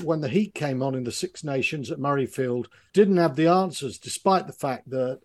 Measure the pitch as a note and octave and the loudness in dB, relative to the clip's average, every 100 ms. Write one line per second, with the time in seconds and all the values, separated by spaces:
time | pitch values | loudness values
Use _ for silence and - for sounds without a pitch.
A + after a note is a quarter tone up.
0 | E3+ D#3+ D3 E3+ G#3+ - D3 B2+ C3+ C3 | -2 -2 0 0 0 -4 -4 -2 -2 -2
1 | A#2+ - F3+ - D3+ C#3 - D#3 A2+ C#3+ | -6 -6 -8 -8 -6 -4 -2 -4 -8 -4
2 | C#3 C#3 B2+ - B2+ B2 A2+ _ _ F#3 | -2 0 -2 -4 -4 -4 -6 _ _ 4
3 | G3+ F3+ E3 C#3 D#3+ F#3 F#3+ - C3+ - | 6 6 4 4 4 4 2 -4 -8 -10
4 | A2+ - G3 F#3 - - C#3 B2 - C3 | -12 -2 2 2 0 -6 -6 -6 -6 -4
5 | B2+ C3 | -2 -4